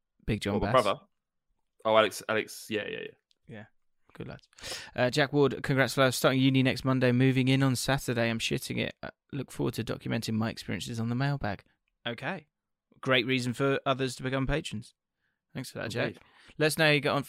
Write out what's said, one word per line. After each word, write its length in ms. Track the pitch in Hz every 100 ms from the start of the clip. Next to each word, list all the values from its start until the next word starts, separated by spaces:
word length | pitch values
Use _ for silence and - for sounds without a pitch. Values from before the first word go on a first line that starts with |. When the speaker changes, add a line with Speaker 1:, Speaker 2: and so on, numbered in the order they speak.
| _ _ -
Speaker 1:
Big 140 | 110
John 140 | 98
Speaker 2:
What, 80 | 101
my 100 | 95
Speaker 1:
Bass. 100 | 127
Speaker 2:
brother? 180 | 104 - - _ _ _ _ _ _ _
Oh, 120 | 110 110
Alex, 260 | 104 - -
Alex, 380 | 110 - - -
yeah, 140 | 104 98
yeah, 80 | -
yeah. 60 | - - _ _ -
Speaker 1:
Yeah. 160 | 110 110 _ _ _ _
Good 160 | - 131
lads. 200 | 131 _ - - - -
Uh, 140 | - 123
Jack 240 | 151 139
Ward, 300 | 143 139 120
congrats, 320 | - 135 123
fellas. 220 | - 131 -
Starting 240 | 151 131
uni 220 | 135 131
next 220 | 131 -
Monday, 280 | 131 131 127
moving 360 | 120 135 131 127
in 140 | 135
on 140 | 135 123
Saturday. 520 | - 135 - 120 117
I'm 120 | 117
shitting 380 | - 139 - 120
it. 160 | - -
Uh, 80 | - - _
look 180 | 135 -
forward 220 | - 139
to 100 | 120
documenting 500 | 113 - 127 123 117
my 160 | 110 113
experiences 480 | - - 107 127 113
on 80 | 113
the 40 |
mailbag. 480 | 120 139 139 104 98 _ _ _ _ 120
Okay. 400 | 117 135 185 - _ _ _ _ _
Great 240 | 131 127 117
reason 260 | 131 123
for 240 | 113 139 139 143
others 300 | 131 131 -
to 60 |
become 220 | 131 135 131
patrons. 460 | 147 - 107 - _ _ _ _ _ _
Thanks 160 | 139 131
for 80 | -
that, 120 | -
Jack. 160 | 117 135
Speaker 2:
Indeed. 120 | - _ _ - -
Speaker 1:
Let 80 | 151
us 120 | 147
know 80 | 156
how 40 |
you 100 | 147
got 160 | 135
on. 80 | 120